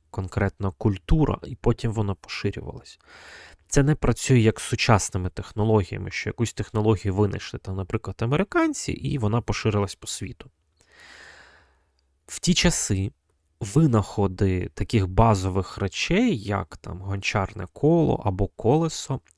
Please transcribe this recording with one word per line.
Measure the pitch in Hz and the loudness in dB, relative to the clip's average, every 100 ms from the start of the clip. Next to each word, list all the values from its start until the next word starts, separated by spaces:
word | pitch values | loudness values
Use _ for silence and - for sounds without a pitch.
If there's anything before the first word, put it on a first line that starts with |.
| _ | _
конкретна | - 92 - 98 - 98 | -8 -4 0 -2 0 -6
культура, | - 113 95 - 160 143 - | 0 0 0 2 4 4 0
і | - 131 | -6 -4
потім | - 113 120 | -2 0 -2
воно | 107 104 | -2 -2
поширювалось. | 95 - - 101 - - - - - _ - - - - - - | -4 -8 -6 -4 -4 -12 -14 -18 -20 _ -20 -20 -20 -20 -20 0
Це | - | 2
не | 139 | 4
працює | 151 - 117 - 127 | 2 2 0 4 6
як | 110 - | 6 2
з | |
сучасними | - - - 107 - 95 92 | -4 -2 4 4 2 -4 -4
технологіями, | - - - 110 107 98 101 95 | -6 -10 -2 2 2 2 -6 -8
що | - 107 | -8 -8
якусь | - 113 | -4 -4
технологію | - 107 110 107 107 101 | -4 -4 0 2 2 0
винайшли, | 92 101 98 - - | 0 0 -2 -10 -12
там, | - 95 | -8 -8
наприклад, | 95 110 - - | -4 -6 -6 -6
американці, | 113 151 202 349 320 277 - | -2 -2 0 0 0 -2 -6
і | - - 139 | -6 -4 -2
вона | 107 117 | 0 -2
поширилась | - 110 110 104 98 | -2 -2 0 0 -2
по | - - | -6 -12
світу. | - 95 - - _ _ _ _ - - - - - - _ _ _ _ _ _ _ - | -10 -10 -14 -20 _ _ _ _ -20 -20 -20 -20 -20 -20 _ _ _ _ _ _ _ -16
В | - | -4
ті | - | 0
часи | - 180 - - 95 98 _ _ _ _ - | 4 4 2 0 -2 -2 _ _ _ _ -12
винаходи | 107 147 160 113 95 - 98 92 98 92 92 | 0 4 4 4 0 0 -2 0 0 0 -4
таких | - - 110 92 | -6 0 0 2
базових | 92 113 98 95 92 92 - | 4 4 4 0 -2 -4 -4
речей, | 98 - - 180 247 131 | -6 -4 0 2 2 0
як | 95 98 90 - | -2 -4 -6 -12
там | - 90 | -12 -10
гончарне | 98 101 - 107 95 - 95 | -6 -4 -2 -2 -2 -6 -12
коло | - 147 170 156 - | 0 2 4 2 0
або | 104 92 98 | 0 -2 -2
колесо, | - 110 151 160 - - 135 _ | 0 2 2 0 -4 -8 -8 _